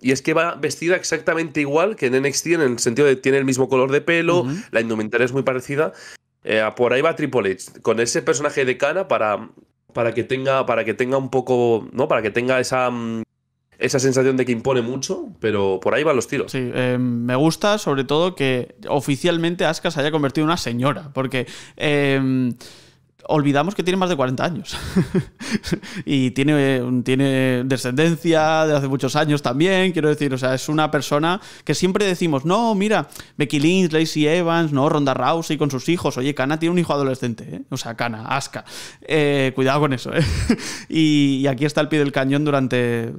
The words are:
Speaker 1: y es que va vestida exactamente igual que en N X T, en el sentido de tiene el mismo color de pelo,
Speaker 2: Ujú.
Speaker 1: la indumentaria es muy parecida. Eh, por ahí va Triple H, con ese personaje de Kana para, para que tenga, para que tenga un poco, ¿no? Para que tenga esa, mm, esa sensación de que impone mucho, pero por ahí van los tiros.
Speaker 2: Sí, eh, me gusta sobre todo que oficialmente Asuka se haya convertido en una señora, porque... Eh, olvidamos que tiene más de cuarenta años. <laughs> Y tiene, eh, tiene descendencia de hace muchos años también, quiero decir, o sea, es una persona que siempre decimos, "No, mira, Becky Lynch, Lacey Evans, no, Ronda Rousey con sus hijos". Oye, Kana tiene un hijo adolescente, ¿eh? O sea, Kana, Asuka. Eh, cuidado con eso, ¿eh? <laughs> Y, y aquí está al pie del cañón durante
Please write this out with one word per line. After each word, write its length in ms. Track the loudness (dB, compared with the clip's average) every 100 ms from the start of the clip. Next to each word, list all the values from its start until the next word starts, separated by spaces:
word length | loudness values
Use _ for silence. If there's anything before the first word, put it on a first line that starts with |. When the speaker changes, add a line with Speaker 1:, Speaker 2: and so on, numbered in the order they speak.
Speaker 1:
y 100 | -2
es 80 | 0
que 120 | 2
va 200 | 2 0
vestida 420 | -2 -6 -2 0 0
exactamente 640 | 0 -2 0 0 -2 -2
igual 340 | 0 2 2 0
que 100 | 2
en 80 |
N 140 | 2 0
X 140 | -2
T, 100 | 0
en 60 | 2
el 180 | 2 2
sentido 300 | 0 4 4
de 80 | 4
tiene 220 | 2 2
el 60 | 2
mismo 220 | 0 2
color 200 | 2 2
de 120 | 2
pelo, 400 | 2 0 2 2
Speaker 2:
Ujú. 120 | 0 -6 -2
Speaker 1:
la 100 | 0
indumentaria 420 | 0 -2 -2 0
es 80 | 2
muy 100 | 0
parecida. 500 | -2 -4 -4 -2 -4 -4 -20 -20 _ _
Eh, 180 | -2 0 0 2
por 160 | 2
ahí 80 | 4
va 160 | 2 0
Triple 360 | -2 0 0
H, 280 | -4 -10 -6
con 180 | 0 0
ese 200 | 0 0
personaje 440 | 0 0 0 0 0
de 100 | 0
Kana 320 | 0 -2 -2
para, 400 | 0 0 -2 -6 -20 _ _ _
para 180 | -2 -2
que 120 | -2
tenga, 420 | -4 -2 0 0 0
para 180 | 0
que 80 | -2
tenga 240 | -2 -2 -2
un 140 | 0
poco, 580 | -2 0 2 2 0 -2
¿no? 140 | -4 0
Para 120 | 0
que 100 | 0
tenga 280 | -2 0 0
esa, 320 | 0 0 0
mm, 320 | -2 -6 -6 -10 _ _ _ _ -4
esa 220 | -2 2
sensación 360 | 2 2 2 2
de 80 |
que 60 | 0
impone 300 | 0 0 0
mucho, 440 | 0 -6 -6 -6 -8 -6
pero 380 | -2 0 0 0
por 140 | 0
ahí 80 | 0
van 140 | 2 0
los 100 | 0
tiros. 240 | -4 -4
Speaker 2:
Sí, 80 | -4 -4
eh, 240 | -2 -2 0
me 380 | -2 -2 -2 2
gusta 420 | 2 2 0 0
sobre 240 | 0 -2
todo 300 | 0 0 0
que 400 | 0 -2 0 -4 -10 -2
oficialmente 760 | -2 0 0 0 0 -2 0
Asuka 260 | -2 0 -4
se 80 | -2
haya 100 | 0
convertido 320 | 0 0 0
en 40 | 0
una 60 | -2
señora, 540 | -2 -2 -2 -2 -6
porque... 320 | -6 -4 -4 -6 -12 -18 -4
Eh, 760 | 0 2 2 2 2 0 -2 -4 -14 -20 -20 _ _ _ -2
olvidamos 480 | 0 2 2 0 -2
que 80 |
tiene 120 | -2 0
más 120 | 0
de 60 | 0
cuarenta 280 | 0 0
años. 320 | -4 -4 -10 -10 -2 -2
<laughs> 1080 | 0 -2 -4 -12 -6 -6 -4 -6 -8 -10
Y 280 | -2 0 0
tiene, 220 | 0 2 2
eh, 260 | 2 0 0 -2
tiene 580 | 0 2 2 2 2 0
descendencia 1040 | 0 -2 -2 2 2 2 2 2 4 2 2
de 80 | 2
hace 120 | 0
muchos 260 | -2 0 0
años 260 | 0 0
también, 500 | 0 2 2 4 2
quiero 160 | 2 0
decir, 240 | 0 -2
o 40 | -2
sea, 160 | -2
es 140 | -2 -2
una 220 | 0 0
persona 500 | 0 0 0 0 -2 -8 -14
que 100 | -4
siempre 300 | 0 0 2
decimos, 400 | 0 0 0 0
"No, 300 | 0 0 2
mira, 340 | 2 2 0 -2 -12 -14 -4
Becky 240 | -2 2
Lynch, 320 | 4 4 2
Lacey 340 | 2 0 2 2
Evans, 460 | 2 2 2 2
no, 160 | 2 2
Ronda 260 | 2 0
Rousey 420 | 0 0 0 -2 -2
con 140 | 0
sus 180 | -2 -2
hijos". 280 | 0 0 -2
Oye, 160 | -2
Kana 240 | -2 -2 0
tiene 140 | 0
un 60 | 0
hijo 140 | 0
adolescente, 520 | 0 0 -2 -4 -6 -10
¿eh? 120 | -14 -10
O 60 | -10
sea, 180 | -8 -6
Kana, 300 | -6 -6 -4
Asuka. 380 | -4 -4 -12 -14 -16 -16 -14
Eh, 500 | -2 0 2 2 0
cuidado 260 | 2 2 2
con 120 | 2
eso, 200 | 0 -2
¿eh? 80 | 0 0 0 0 0
<laughs> 320 | -2 -12 -4
Y, 520 | 2 4 4 4 2
y 40 | 0
aquí 180 | 0
está 160 | 0 0
al 80 | 0
pie 100 | 2
del 120 | 2
cañón 320 | 0 0 2
durante 680 | 2 0 2 0 0 -2 -4